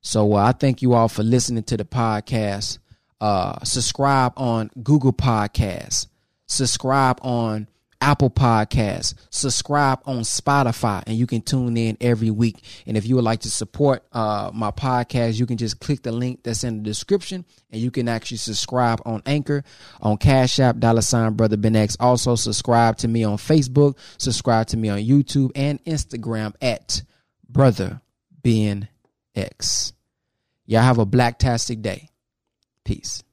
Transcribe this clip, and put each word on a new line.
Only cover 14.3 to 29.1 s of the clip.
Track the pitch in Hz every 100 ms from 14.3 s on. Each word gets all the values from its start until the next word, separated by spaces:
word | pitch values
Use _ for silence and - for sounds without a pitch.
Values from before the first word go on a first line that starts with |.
| 104 98
my | 95 107
podcast, | - 135 123 120 127 117 110
you |
can | 120 117
just | 113 -
click | - 139
the | 123
link | 113 123 123
that's | - 113
in | 123 110
the |
description, | 107 107 - 196 - 185 175 _ _
and | 110
you | 123
can | 123 120
actually | 113 - 113
subscribe | - 104 - 123 120 113
on | - 110 127
Anchor, | 147 139 147 139 - - -
on | 107 107
Cash | - 131 127 -
App, | 127 117
dollar | 117 113
sign | 107 120 113
Brother | 107 110 104
Ben | 110 110
X. | 107 -
Also, | 123 123 -
subscribe | 117 - 107 - 117 117 113
to | 117
me | 117
on | 110 104
Facebook, | - 156 131 127 143 135 - -
subscribe | - 117 - 113 113
to | 113
me | 110
on | 101
YouTube | 110 139 139 139 131
and | - 139 143
Instagram | - 156 - 123 113 113 107 -
at | 127 107 _ - - _ _ _ _
Brother | 135 135 110 92 - _ _ _ _
Ben | 127 110 107 101 104 _ _